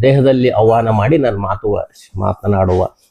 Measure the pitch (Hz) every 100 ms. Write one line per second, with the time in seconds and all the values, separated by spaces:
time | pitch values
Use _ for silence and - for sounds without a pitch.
0 | 127 139 131 131 123 104 110 113 113 107
1 | 107 - 127 104 98 104 107 98 - _
2 | - 95 98 92 98 98 92 92 - -
3 | _